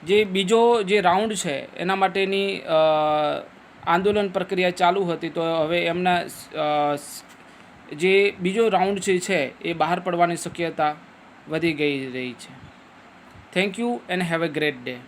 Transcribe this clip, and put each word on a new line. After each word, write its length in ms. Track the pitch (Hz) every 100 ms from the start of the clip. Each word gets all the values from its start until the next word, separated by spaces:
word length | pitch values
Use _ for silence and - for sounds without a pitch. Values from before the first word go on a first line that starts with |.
જે 220 | 151 208 214
બીજો 580 | 185 190 226 233 240
જે 180 | 196 208
રાઉન્ડ 320 | 180 180 220
છે 420 | 214 175 135 - -
એના 200 | 175 190
માટેની, 640 | 190 190 196 196 196 190
અ, 100 | - 160 156 156 151 151 147 147 - - - - -
આંદોલન 420 | 170 190 208 202
પ્રક્રિયા 400 | 185 180 185 180
ચાલુ 340 | 180 180 185 185
હતી. 240 | 160 165
તો 120 | 156
હવે 440 | 165 165 156 175 170
એમના, 340 | 170 180 175 - - - -
અ, 400 | 151 147 147 143 - - - - - - - - -
જે 400 | 147 180 196 202 196
બીજો 300 | 180 196 226
રાઉન્ડ 300 | 190 185 202
જે 200 | 180 185
છે 400 | 175 185 131 -
એ 140 | 165
બહાર 260 | 170 151 180
પડવાની 360 | 185 175 175 170
શક્યતા 600 | 170 - 170 160 151 151 - - - - -
વધી 240 | 156 165
ગઈ 380 | 147 147 139 131
રહી 220 | 127 127
છે. 340 | 117 - 127 - - - - - - - - - -
Thank 200 | 196 190
you 100 | 233
and 320 | 240 - 180 180
have 100 | 165 165
a 80 | 151
great 300 | 151 131 123
day. 80 | 123